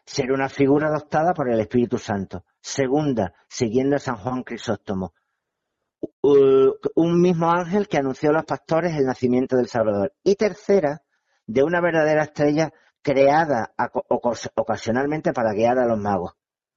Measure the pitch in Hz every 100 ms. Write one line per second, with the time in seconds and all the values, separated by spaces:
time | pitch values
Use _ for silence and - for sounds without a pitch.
0 | - - 127 135 135 - 139 147 151 151
1 | - 156 165 175 123 113 107 123 120 117
2 | - 101 92 90 - _ - - 131 143
3 | 151 117 90 - _ - 117 120 135 139
4 | - 117 107 127 117 117 - 101 - 95
5 | 92 - _ _ _ _ _ _ _ _
6 | - _ 139 143 135 135 135 - 143 -
7 | 170 175 180 165 165 170 170 202 196 156
8 | 135 127 151 156 151 139 - 160 170 151
9 | 131 123 123 123 131 127 117 120 110 101
10 | 98 - - 202 208 185 - 196 151 151
11 | - _ _ _ - 113 147 175 170 165
12 | 156 151 151 - 147 151 156 - _ _
13 | - 135 139 151 160 123 104 - 120 127
14 | - - 123 110 - - 113 107 113 117
15 | 143 156 165 135 113 101 117 127 120 110
16 | 101 95 85 - _ _ _